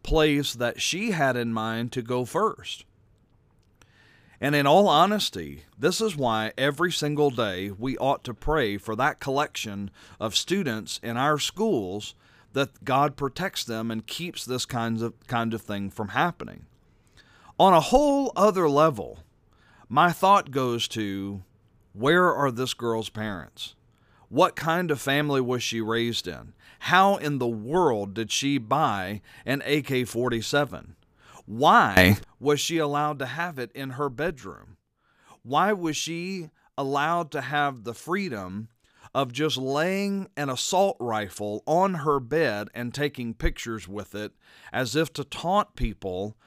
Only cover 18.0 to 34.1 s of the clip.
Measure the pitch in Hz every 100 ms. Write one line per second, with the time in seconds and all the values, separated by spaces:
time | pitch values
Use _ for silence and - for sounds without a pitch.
18 | 294 277 262 - 208 190 165 143 160 110
19 | 65 - - _ _ _ _ _ - 127
20 | 175 160 190 196 147 135 127 117 - 110
21 | 104 98 98 101 92 _ _ _ _ 104
22 | 131 175 180 135 139 117 127 - 120 113
23 | 107 110 107 92 - - - - _ _
24 | _ _ - 135 180 - 156 165 175 143
25 | 139 139 147 139 123 123 - 113 110 117
26 | 117 113 90 69 57 - - - - 180
27 | 196 202 151 143 120 110 110 175 160 110
28 | 101 98 107 - 139 139 110 139 147 101
29 | 92 104 - - - 139 - 147 135 131
30 | 123 117 123 117 107 143 143 82 - -
31 | _ _ - - - 110 151 226 127 92
32 | 92 104 - - 135 147 - 165 147 143
33 | 151 143 127 143 175 139 120 - 135 127
34 | 147